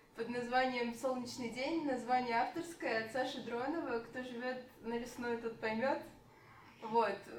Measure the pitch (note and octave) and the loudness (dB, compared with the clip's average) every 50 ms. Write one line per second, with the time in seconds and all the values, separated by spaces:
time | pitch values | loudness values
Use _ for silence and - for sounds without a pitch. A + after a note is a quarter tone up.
0 | - - - - A#3 A#3+ A#3+ B3 A#3+ A#3 B3 B3+ B3+ B3+ B3 B3 A#3+ A#3 A#3 - | -20 -16 -6 -6 -4 -2 0 -2 0 2 4 4 4 4 2 2 0 0 -2 0
1 | - C4 B3+ B3 A#3+ A#3+ - - B3 A3+ G#3 B3 C4 D4+ E4 E4 D4+ C#4 B3+ A#3 | 0 0 0 0 -2 -6 -6 -4 -4 -4 -2 -2 0 0 0 2 2 2 0 0
2 | A3 A#3 B3+ B3+ B3 A#3+ A#3 A#3 B3+ - - E4 - - - - E4 C4 A3+ A3+ | 4 4 4 4 4 4 4 4 2 2 0 -4 -6 -6 -8 -4 -2 0 0 0
3 | A3 - - C4 C4+ C#4+ C4+ B3 G#3 A3+ A#3 A#3+ B3+ C#4+ E4 E4 D4 C4 A#3+ A3+ | 0 0 0 0 0 0 -2 -4 -4 -4 -2 -2 0 0 0 0 0 0 0 -2
4 | A#3 - - B3+ B3+ B3+ A#3+ A#3 B3 B3+ B3+ - - - - - F#3+ A3+ A#3+ A#3 | -2 -4 -6 -6 -6 -4 -6 -4 -2 -2 -2 -4 -8 -12 -16 -10 -6 -2 -2 -2
5 | A#3+ B3 - - A#3+ A#3+ A#3 A3+ A#3 A3+ A3+ - - A3 A3 A3 B3 C#4 D#4 D4 | -2 -4 -6 -4 -2 -2 -2 0 -2 -4 -4 -2 -2 0 0 2 2 2 2 2
6 | - - - - - - - - - - - - - - - - A3+ A3 A3 A#3 | -2 -8 -14 -18 -20 -20 -20 -20 -20 -20 -20 -20 -20 -20 -16 -12 -6 2 4 6
7 | A3 G3+ G3 - - - - | 6 6 2 -2 -6 -12 -12